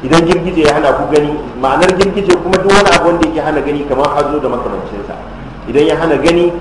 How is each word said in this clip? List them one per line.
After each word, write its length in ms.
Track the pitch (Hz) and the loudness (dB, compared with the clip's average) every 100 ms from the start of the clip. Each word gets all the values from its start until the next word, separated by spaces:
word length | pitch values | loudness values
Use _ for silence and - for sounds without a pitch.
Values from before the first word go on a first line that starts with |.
| 131 | 2
Idan 160 | 165 | 2
girgije 480 | 165 180 175 160 151 | 4 0 0 2 2
ya 80 | 147 | 4
hana 160 | 147 | 2
ku 160 | 131 - | 0 0
gani, 240 | 151 147 151 - 123 | 0 0 -4 -8 -4
ma'anar 400 | 131 143 180 180 | -2 2 2 2
girgije 320 | 196 202 175 175 175 | 0 0 2 2 2
kuma 160 | 190 | 0
duk 80 | 196 | 4
wani 240 | 196 196 | 4 4
abu 160 | 175 170 | 2 2
wanda 160 | 170 156 | 0 0
yake 160 | 156 | -2
hana 240 | 147 151 139 | -2 -2 -2
gani 160 | 147 139 | -4 -2
kamar 240 | 131 143 | -2 0
hazo 240 | 147 135 147 | 0 -2 -2
da 80 | 127 | -2
makamancinsa. 640 | 120 117 95 92 101 - - - - - - - | -4 -6 -8 -8 -10 -12 -12 -14 -14 -14 -14 -2
Idan 160 | 135 156 | 2 2
ya 80 | 151 | 2
hana 240 | 165 139 | 0 2
gani 320 | 156 170 175 175 | 2 2 2 -2